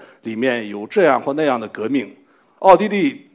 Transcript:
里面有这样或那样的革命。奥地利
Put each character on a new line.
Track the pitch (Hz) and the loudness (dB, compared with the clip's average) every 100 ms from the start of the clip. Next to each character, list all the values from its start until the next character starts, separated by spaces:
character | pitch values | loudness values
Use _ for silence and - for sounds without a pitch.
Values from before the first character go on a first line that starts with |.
| - _ | -14 _
里 | 117 110 | -12 -4
面 | 131 120 104 | -4 -4 -6
有 | 101 110 | -12 -4
这 | 208 | 2
样 | 160 127 | 2 2
或 | 139 | -2
那 | 143 | -2
样 | 151 120 | -2 -2
的 | 110 | -6
革 | - 110 | -8 -4
命。 | 135 202 - _ _ _ _ | -4 -6 -12 _ _ _ _
奥 | 190 175 | 6 6
地 | 208 | 4
利 | 202 143 - - | -2 -2 -4 -14